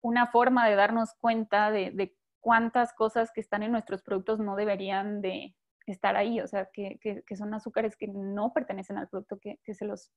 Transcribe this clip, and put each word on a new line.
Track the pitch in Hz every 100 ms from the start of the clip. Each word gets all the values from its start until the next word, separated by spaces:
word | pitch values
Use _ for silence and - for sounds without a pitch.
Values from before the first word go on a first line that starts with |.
una | 233 240 240
forma | 240 247 254 233
de |
darnos | 202 208 226 220 -
cuenta | 233 226 214 202 214
de, | 214 185
de | 185 190 _ _ _
cuántas | - 226 233 247 233
cosas | - 220 233 226
que | -
están | 214 202
en | 214
nuestros | 233 - 190
productos | - 196 190 220
no | 208 196
deberían | 214 196 196 196 208 208
de | 190 185 - _ _ _ -
estar | 190 196 202
ahí, | 202 233
o | 185
sea, | 202 190
que, | - 196 -
que, | 214 202 -
que | 196
son | 208
azúcares | 214 220 220 220 -
que | 214
no | 196 196 202 220
pertenecen | 269 254 196 190 202
al | 190
producto | 190 190 202
que, | 208 208
que | -
se | 208
los | 214 202 -